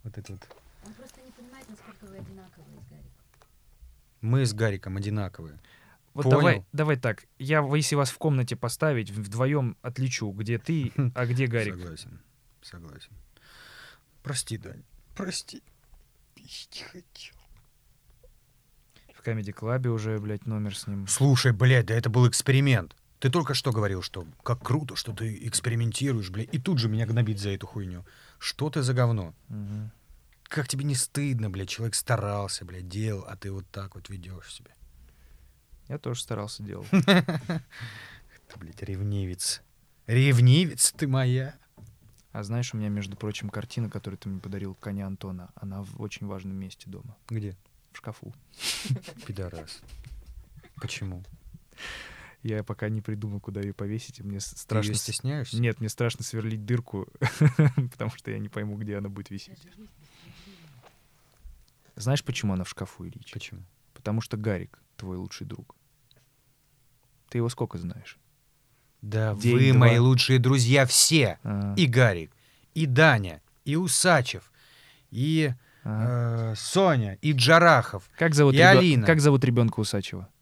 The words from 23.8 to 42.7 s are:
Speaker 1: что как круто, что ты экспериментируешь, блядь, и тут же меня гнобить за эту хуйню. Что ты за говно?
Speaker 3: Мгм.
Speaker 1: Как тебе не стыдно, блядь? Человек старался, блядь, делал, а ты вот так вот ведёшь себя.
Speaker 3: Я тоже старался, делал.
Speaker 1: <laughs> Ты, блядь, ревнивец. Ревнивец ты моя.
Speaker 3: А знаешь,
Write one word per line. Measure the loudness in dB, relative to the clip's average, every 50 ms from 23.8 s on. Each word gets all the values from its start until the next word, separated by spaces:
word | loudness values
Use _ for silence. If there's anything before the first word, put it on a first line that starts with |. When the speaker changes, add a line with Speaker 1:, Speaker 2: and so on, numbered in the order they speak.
| 0 0 -2 -4
Speaker 1:
что | -6 -8 -10 -12 -14 -14 -18 _ _
как | -6 -4 -4
круто, | -2 -2 -2 0 -2 -4 -8 -8
что | -8 -8 -8
ты | -6 -6 -6 -6 -6 -10 -6
экспериментируешь, | -6 -4 -2 -2 0 0 0 0 -2 -2 -2 0 -2 -2 -4 -6
блядь, | -6 -8 -6 -4 -6
и | -4
тут | -2 0 0 2
же | 2 0
меня | 0 0 -2
гнобить | 0 2 0 2 0 0 -4
за | -4 -4
эту | -4 -4 -8
хуйню. | -10 -10 -10 -10 -10 -10 -12 -14 -18 -20 _ -20 -20 _ _
Что | -10 -10 -6 -4 -6 -4
ты | -2 -2
за | -2 0 2
говно? | 2 2 2 2 0 -2 -6 -12 _ _ _
Speaker 3:
Мгм. | -12 -10 -10 -8 -8 -8 -10 -10 -14 _ _ _ -20 -20 _ _ _ _ _
Speaker 1:
Как | -10 -6 -6 -4 -4
тебе | -4 -4 -2
не | -2 -2
стыдно, | -2 -2 -4 _ -4 -2 -2 -2 -2 -2 -4
блядь? | -4 -6 -8 -8
Человек | -6 -6 -6 -4 -4
старался, | -4 -2 0 -2 0 0 -2 -4 -4 -4 -6 -8 -10 -10
блядь, | -12 -14 -14 -14 -10
делал, | -8 -6 -4 -4 -4 -6 -8
а | -12 -16 -14
ты | -12 -10
вот | -10 -10 -12 _
так | -14 -14 -14 -14 -16
вот | -18 -16 -14
ведёшь | -16 -14 -14 -14 -16 -18 -18 -20
себя. | -20 -20 -20 -20 _ _ -20 -20 _ -20 -20 -20 _ _ _ -20 -20 -20 -20 _ _ _ _ _ -20 -20 _ -12
Speaker 3:
Я | -12 -10
тоже | -8 -8 -8 -8
старался, | -8 -8 -8 -8 -8 -8 -10 -12 -12
делал. | -12 -12 -12 -6 2
Speaker 1:
<laughs> |
Ты, | 2 4 6 6 6 4 4 2 -4 -6 -6 -6 -8 -8 -8 _ -18 -16 -16 -16 -16 -16 -20 -20 -20 -20 -20 _ _ -20 _ _ -20 -18
блядь, | -18 -18 -16 -14 -12
ревнивец. | -10 -6 -4 -4 -2 -2 -2 -4 -6 -6 -6 -6 -6 -6 -6 _ _ _ _ _ _ _ _ _
Ревнивец | 0 2 4 4 6 6 8 8 8 8 8 6 2 0 0 0 0
ты | 0 -2 -2 0
моя. | 0 2 2 2 0 0 -2 -6 -12 _ _ _ _ -20 -20 -20 -20 _ _ -20 _ _ _ _ _
Speaker 3:
А | -12 -8
знаешь, | -6 -4 -4 -4 -4